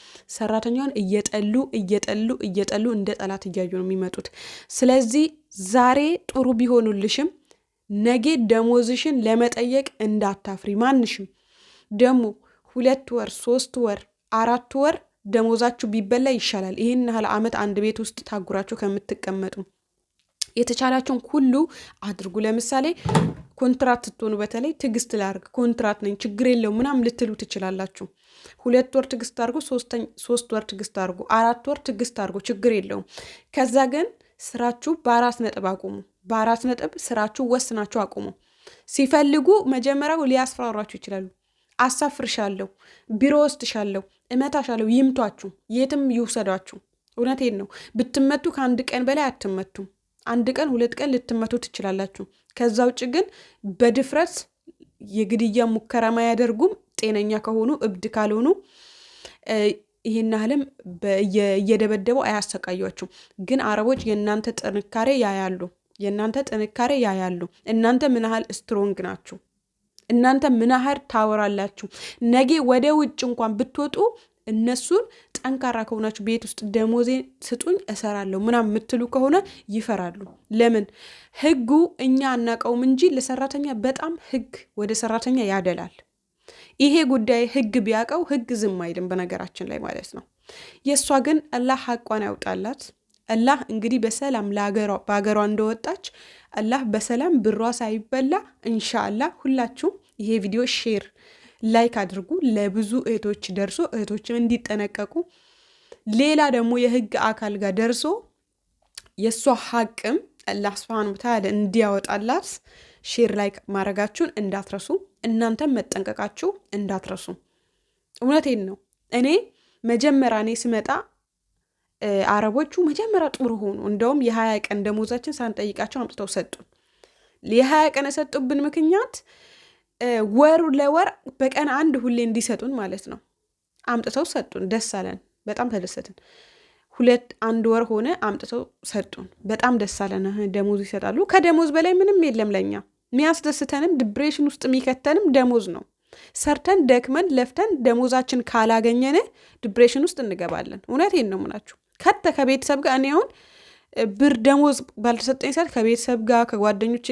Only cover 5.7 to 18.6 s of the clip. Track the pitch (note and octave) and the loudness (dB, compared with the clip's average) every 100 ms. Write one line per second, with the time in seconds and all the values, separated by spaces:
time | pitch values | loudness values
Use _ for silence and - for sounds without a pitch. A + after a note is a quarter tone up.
5.7 | B3 B3 C#4 D4+ F4 - C4 B3+ A3+ B3 | 2 4 4 2 -2 -4 -2 0 2 4
6.7 | A#3+ A3 G3+ G#3 - D#4 - _ _ _ | 4 2 0 -2 0 -2 -6 _ _ _
7.7 | _ - G3+ A3+ B3 C4+ D4+ G#3+ A3+ A#3 | _ -8 0 2 2 2 2 4 4 4
8.7 | A#3+ A#3 B3 D#4+ C4+ A3 A3+ A#3+ A#3+ A#3+ | 4 4 0 0 0 2 4 2 0 0
9.7 | C4+ C4+ - G#3+ G#3+ G3+ G3 G3 F#3+ G#3 | 0 -2 -4 -2 0 -2 -4 -8 -8 -4
10.7 | G3+ B3 C4+ A3+ - F#3+ _ _ _ _ | 0 4 4 2 -2 -12 _ _ _ _
11.7 | _ _ G#3 B3 B3+ A3 - _ _ _ | _ _ 4 6 6 2 -4 _ _ _
12.7 | B3 B3+ C4 C4+ A#3+ G#3+ - - B3+ - | 0 2 2 0 -6 -4 -4 0 0 0
13.7 | B3+ A3+ G3+ - _ _ A3+ A3+ B3 B3 | -2 -2 -4 -10 _ _ 0 2 2 -2
14.7 | C4+ D4 E4 - _ G3 A3+ A3+ A3+ A#3+ | 0 2 0 -6 _ -2 2 2 2 2
15.7 | A#3+ A3 A3 G3 B3 C4+ A#3+ - G3+ F#3+ | 0 -4 -2 0 0 2 0 -2 -4 -4
16.7 | - A#3 B3+ A#3+ A3+ G#3+ G#3+ A3+ - G#3 | -2 0 2 0 0 -2 0 -2 -2 -2
17.7 | G3+ A3 A3 A3 - - G#3 F#3 G3 | -2 -2 -2 -8 -12 -10 -10 -6 -6